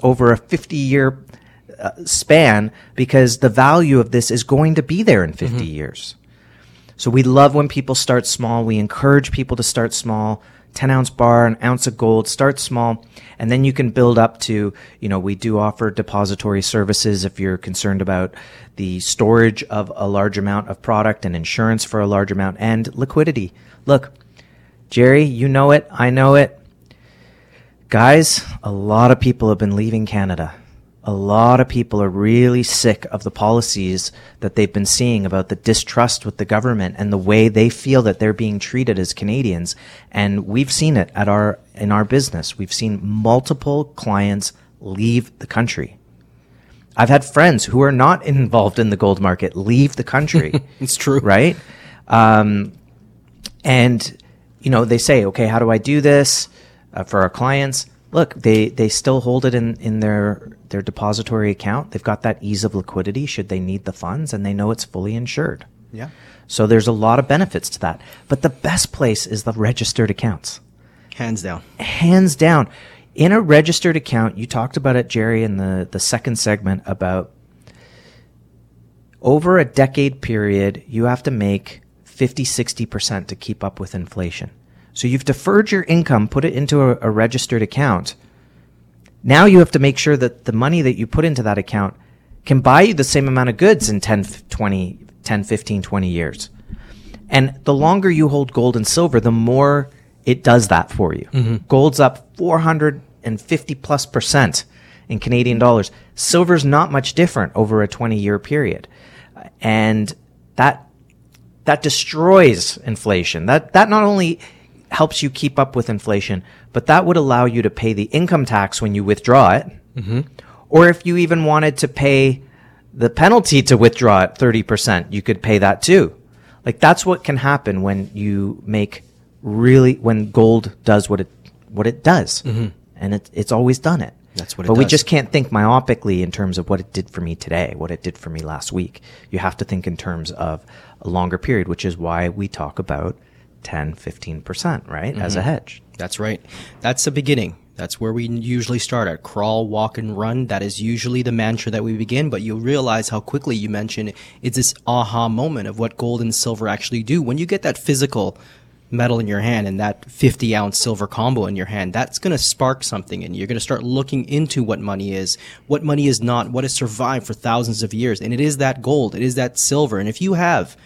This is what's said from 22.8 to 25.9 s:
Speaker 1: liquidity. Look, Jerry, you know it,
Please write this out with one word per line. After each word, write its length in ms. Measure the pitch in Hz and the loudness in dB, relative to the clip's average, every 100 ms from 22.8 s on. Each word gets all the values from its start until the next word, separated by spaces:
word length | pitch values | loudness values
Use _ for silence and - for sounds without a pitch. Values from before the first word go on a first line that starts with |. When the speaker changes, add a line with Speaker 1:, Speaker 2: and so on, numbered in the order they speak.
| 120 139 | -2 -6
Speaker 1:
liquidity. 580 | 135 156 156 131 90 _ _ - - | -4 0 0 0 -6 _ _ -12 2
Look, 260 | 139 - _ _ _ _ _ _ _ _ | 2 2 _ _ _ _ _ _ _ _
Jerry, 340 | - 127 139 | 4 6 6
you 240 | 151 117 135 | 4 0 0
know 240 | 135 139 | 2 4
it, 160 | 147 - | 4 2